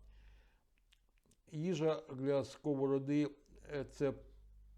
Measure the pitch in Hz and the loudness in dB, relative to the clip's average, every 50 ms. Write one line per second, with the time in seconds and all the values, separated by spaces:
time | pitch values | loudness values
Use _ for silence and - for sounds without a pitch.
0 | - - - - - - - - - _ _ _ _ _ _ _ _ _ _ _ | -20 -20 -20 -20 -20 -20 -20 -20 -20 _ _ _ _ _ _ _ _ _ _ _
1 | _ _ _ _ _ _ - _ _ - 160 151 156 185 180 147 156 160 151 147 | _ _ _ _ _ _ -20 _ _ -10 -6 -4 -2 0 0 2 2 2 2 0
2 | - - 139 127 135 139 143 139 120 - - - - 151 143 135 139 135 139 139 | -2 -8 -6 -4 0 2 2 2 0 -2 -6 -6 -2 -2 0 2 2 2 2 2
3 | 139 139 147 147 147 139 - - - - - - - - 147 143 127 - - - | 2 2 2 2 2 0 -2 -10 -20 -20 -20 -20 -12 -8 -6 -6 -6 -6 -4 0
4 | 147 135 - - - - - - - - - - - - - | 0 0 0 -2 -8 -20 -20 -20 -20 -20 -20 -20 -20 -20 -20